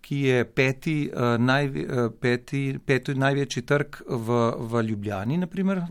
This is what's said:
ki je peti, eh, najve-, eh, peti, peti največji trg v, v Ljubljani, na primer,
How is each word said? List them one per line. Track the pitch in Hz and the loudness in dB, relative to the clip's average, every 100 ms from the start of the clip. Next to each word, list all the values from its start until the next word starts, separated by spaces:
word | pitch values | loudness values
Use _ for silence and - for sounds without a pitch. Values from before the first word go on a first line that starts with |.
ki | - 143 | -6 0
je | 135 127 117 | 2 2 2
peti, | - 131 135 165 151 143 | 2 2 0 -2 -2 -2
eh, | - 120 117 | 0 2 4
najve-, | 123 135 143 147 - | 4 2 0 -2 -4
eh, | 131 117 113 | 0 -2 0
peti, | 127 123 - 139 135 139 - | 0 0 -2 -4 -4 -4 0
peti | 131 139 135 | 0 0 0
največji | 135 139 135 131 | 2 2 -2 -4
trg | 120 143 147 - - | 0 0 0 -8 -8
v, | 123 113 120 117 - | -4 0 2 2 0
v | 117 117 | -2 -2
Ljubljani, | 113 107 101 98 107 170 | 0 -2 -4 -4 -2 -2
na | 180 | -2
primer, | 185 190 190 170 | -2 -2 -2 -4